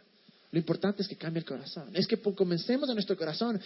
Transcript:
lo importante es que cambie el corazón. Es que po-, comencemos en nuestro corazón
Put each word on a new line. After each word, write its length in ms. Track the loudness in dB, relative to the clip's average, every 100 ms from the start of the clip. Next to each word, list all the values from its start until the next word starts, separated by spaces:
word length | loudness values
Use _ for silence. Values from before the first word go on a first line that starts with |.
| _ _ _ -20 _
lo 80 | 0
importante 420 | 2 2 0 0
es 80 | -4
que 80 | -6
cambie 220 | -6 -4
el 60 | -4
corazón. 440 | -8 -8 -12 -4
Es 140 | 0 2
que 100 | 2
po-, 160 | 2
comencemos 540 | 2 4 2 2 2 2
en 80 | 0
nuestro 220 | 0 0
corazón 420 | -2 0 0 0